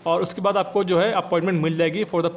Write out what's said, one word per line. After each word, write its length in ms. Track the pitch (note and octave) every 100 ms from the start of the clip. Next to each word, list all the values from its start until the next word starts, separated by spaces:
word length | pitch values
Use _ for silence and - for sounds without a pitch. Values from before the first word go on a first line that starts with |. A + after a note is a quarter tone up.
| E3+
और 160 | F3
उसके 200 | F3 -
बाद 160 | G3 G3
आपको 260 | F#3 G3+
जो 160 | F#3 E3+
है 120 | G#3+
appointment 520 | G3 E3+ E3+ F3+ F3
मिल 140 | D#3+ D#3+
जाएगी 260 | E3 F#3
for 220 | G#3 F3
the 60 | E3